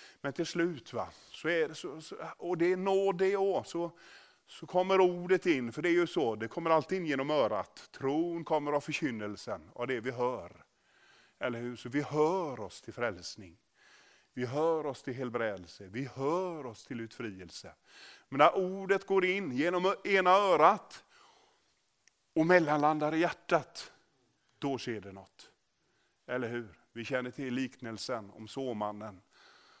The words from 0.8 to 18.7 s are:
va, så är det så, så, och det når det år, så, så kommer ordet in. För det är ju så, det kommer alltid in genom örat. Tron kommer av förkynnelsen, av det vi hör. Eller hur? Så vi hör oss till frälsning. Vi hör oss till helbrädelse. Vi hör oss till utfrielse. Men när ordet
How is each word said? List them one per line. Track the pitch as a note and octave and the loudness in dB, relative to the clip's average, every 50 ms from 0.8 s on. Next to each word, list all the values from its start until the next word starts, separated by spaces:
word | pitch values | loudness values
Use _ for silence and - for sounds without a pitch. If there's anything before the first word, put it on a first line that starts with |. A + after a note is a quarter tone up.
| - - | -12 -8
va, | - A2+ F#2 E2+ - - - - | -6 -6 -6 -8 -10 -20 -20 -20
så | - - - D#3 | -14 -6 -4 -2
är | F3 E3 D#3 C#3+ | 0 0 0 -2
det | D#3+ | -4
så, | - - D#3+ C3 D#3+ | -10 -10 -12 -12 -12
så, | D3+ - - - E3 D#3+ - | -14 -14 -14 -14 -14 -14 -12
och | - - F3 F3+ D#3+ | -8 -4 -2 0 2
det | E3+ F3+ F#3 | 4 2 2
når | F#3 F#3 G3 F#3+ G3 G3 G3 | 2 2 2 2 4 4 2
det | F#3 F3 F#3+ F#3+ G3+ | 2 2 2 2 2
år, | G3 G3 G3 F#3 C3+ | 2 2 0 0 -2
så, | A2 - - E3+ E3+ E3 E3 - - - - - - - _ _ _ | -4 -4 -6 -4 -4 -6 -8 -12 -20 -20 -20 -20 -20 -20 _ _ _
så | - - - - | -20 -18 -16 -8
kommer | D3 - F3+ F#3 F#3+ F#3+ F#3+ | -2 0 0 2 4 6 6
ordet | F#3 F3+ F3 F3 F3 F3+ F#3+ F3+ - | 6 6 4 2 0 2 2 2 4
in. | F#3 D#3 C3 B2 A#2 | 4 2 2 2 -4
För | A2+ - | -4 -2
det | D3+ F3 | 2 2
är | |
ju | E3+ F3 F3 | 4 4 4
så, | D#3+ - F3 D3 A#2 G#2+ | 2 2 0 2 2 0
det | G#2+ A#2 - | -2 -4 -6
kommer | - F3 E3 E3 | -6 -2 2 4
alltid | E3 D#3 C#3+ - F#3 F#3+ | 4 4 2 0 -4 -2
in | F3 | 0
genom | D#3 C#3+ C3+ C3+ D3 | 0 0 0 0 2
örat. | D3+ D3 B2 G#2 A2 G2+ - - - - - - - - | 2 4 4 2 2 -2 -4 -6 -10 -20 -20 -20 -10 -4
Tron | C#3 C3+ C#3+ D#3 E3+ F3 E3+ E3+ D#3 | -2 0 0 0 0 0 -2 -6 -2
kommer | - E3 D3+ D3 D3 | 0 0 0 2 2
av | D3+ D3 | 0 0
förkynnelsen, | - - D3 - E3+ C#3 A#2 G#2+ G#2 G#2 G#2 - - - G#2 F2+ D#2+ E2+ - | -2 -2 -6 -2 -2 -2 -2 -2 -6 -6 -8 -8 -8 -8 -8 -8 -10 -12 -8
av | - A#2+ | -6 -4
det | B2+ C3 A#2 | -4 -4 -4
vi | A2 B2+ | -4 -4
hör. | A#2+ A#2+ B2 B2 B2+ A2 E2+ - - - - _ _ _ _ _ _ _ _ _ _ _ _ _ _ - | -2 0 0 0 -2 -4 -8 -12 -16 -20 -20 _ _ _ _ _ _ _ _ _ _ _ _ _ _ -6
Eller | - B2+ A#2+ A#2 | -6 -4 -4 -4
hur? | A#2+ B2 B2 | -6 -8 -10
Så | A2+ - - | -10 -10 -4
vi | A#2+ C#3+ | -4 -2
hör | C#3+ A#2+ C#3 D3+ D3+ D#3 F3+ F#3+ F3 D3+ B2+ A#2 | -2 -2 2 2 2 4 2 0 -2 -4 -6 -8
oss | G#2+ F#2 - - | -10 -10 -12 -14
till | - - G#2+ | -16 -12 -6
frälsning. | - A#2+ A#2 F#2+ F2 F2 - - - G2+ F2 E2 _ _ _ _ _ _ _ - - - _ _ _ _ _ - B2+ | -2 -2 -2 -2 -4 -10 -14 -14 -14 -16 -18 -20 _ _ _ _ _ _ _ -20 -20 -20 _ _ _ _ _ -6 -6
Vi | B2 | -4
hör | A#2+ B2+ D3 D#3 - B3 - D3+ | -2 0 0 2 2 2 0 -2
oss | D3 B2+ - | -4 -6 -6
till | - C#3 B2 | -8 -8 -6
helbrädelse. | C3 C3 B2 A2 A#2 A#2 A2 G2+ F#2 F2+ F2 - - G2+ F#2 | -6 -6 -4 -2 -2 -2 -2 -2 -6 -10 -16 -18 -18 -16 -10
Vi | G2 C3 C#3 B2+ - | -8 -8 -8 -8 -6
hör | C3 C3+ C#3+ E3 F3+ F#3+ F3+ F3 D#3 C3+ | -4 -2 0 0 0 -2 -4 -6 -8 -10
oss | B2 A2 - - | -12 -12 -14 -12
till | - C3+ A#2+ | -10 -8 -8
utfrielse. | A2+ A2+ - - B2 A2 G2 F#2 F2+ E2+ - - - F2+ - _ _ _ - - - - - - _ - | -8 -10 -10 -10 -10 -8 -8 -10 -14 -14 -16 -16 -18 -18 -20 _ _ _ -20 -20 -20 -20 -20 -20 _ -2
Men | C3+ C3+ | 4 6
när | D3 E3+ - | 6 8 6
ordet | G3 F#3 F3+ | 4 0 -2